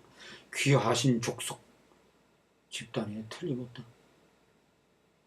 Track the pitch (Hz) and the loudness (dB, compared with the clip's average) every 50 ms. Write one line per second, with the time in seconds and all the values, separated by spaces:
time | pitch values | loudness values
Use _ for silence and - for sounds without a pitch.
0 | - - - - - - - - - - - - - 139 139 123 110 113 - 117 | -16 -20 -20 -20 -18 -18 -18 -18 -16 -8 -4 0 4 6 6 6 6 4 2 4
1 | 127 135 120 117 120 - - - - - - - - - - - _ - - - | 4 4 4 4 2 -2 -4 -4 -6 -8 -10 -12 -16 -20 -20 -20 _ -20 -20 -20
2 | _ _ _ _ _ _ _ _ _ _ _ _ _ - - - - - - 117 | _ _ _ _ _ _ _ _ _ _ _ _ _ -14 -12 -12 -10 -6 -4 -4
3 | 107 107 104 110 110 110 - - 180 165 131 123 127 123 - - - - - - | -4 -4 -6 -8 -10 -10 -10 -6 -4 -4 -4 -4 -6 -10 -12 -16 -18 -18 -20 -20
4 | - - - - _ _ _ _ _ _ _ _ _ _ _ _ _ _ _ _ | -20 -20 -20 -20 _ _ _ _ _ _ _ _ _ _ _ _ _ _ _ _
5 | _ _ _ _ _ | _ _ _ _ _